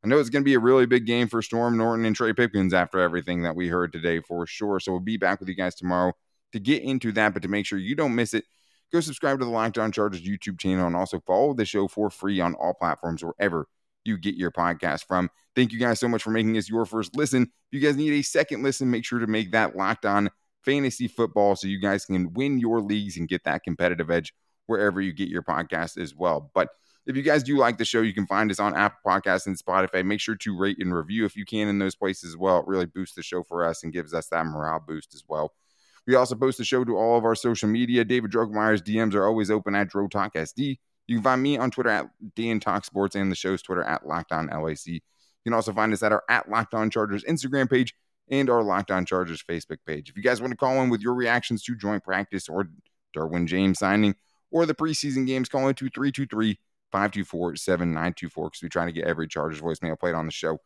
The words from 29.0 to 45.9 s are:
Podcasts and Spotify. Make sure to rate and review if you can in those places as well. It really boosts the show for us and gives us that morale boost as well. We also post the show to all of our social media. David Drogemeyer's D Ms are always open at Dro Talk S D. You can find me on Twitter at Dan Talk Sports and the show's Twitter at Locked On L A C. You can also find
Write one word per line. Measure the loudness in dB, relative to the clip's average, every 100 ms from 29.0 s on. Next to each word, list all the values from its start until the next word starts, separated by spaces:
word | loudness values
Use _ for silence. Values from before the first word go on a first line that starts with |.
| 0
Podcasts | 2 2 0 0
and | -6
Spotify. | 0 2 2 0 0
Make | -2
sure | -4 -4
to | -4 -2
rate | -2 0
and | -2
review | -2 -2 -2 -2
if | -4
you | -6
can | -2 0
in | 0
those | -2 -2
places | -4 -4 -10
as | -2
well. | 2 4
It | 2
really | -2 -2
boosts | -6 -10 -10
the |
show | -8 -8
for | -6 -2 -2
us | -2
and | -6
gives | -8 -4
us | -6 -4
that | -4 -4
morale | -4 -4 -6 -6
boost | -12 -12
as | -20 _
well. | -4 -4 _ _ _ _ _ 2
We | 4
also | 4 0
post | 0 0
the | 0
show | 0
to | 0 2
all | 4 4
of | 4
our | 2
social | 0 0 0
media. | 2 2 2
David | 2 0 0
Drogemeyer's | -2 0 0 2 2
D | 2 2
Ms | 2 4
are | 2
always | 2 2
open | 0 0 -2
at | 0
Dro | -2 -2
Talk | -2 -2 -4
S | -6
D. | -4 -4 -6 _ _ -4
You | 2
can |
find | 4 4
me | 2 2
on | 0
Twitter | 0 2
at | 2 -2 _ -12 -4
Dan | -2 0
Talk | 0 -2 -2
Sports | -2 0 0
and | -2
the | -2
show's | -2 -4
Twitter | -2 -4
at | -2 -4 -4
Locked | -6 -4
On | -4 -4
L | -4 -4
A | -6
C. | -8
You | -12 _ _ _ _ -2
can |
also | -2 0
find | 0 0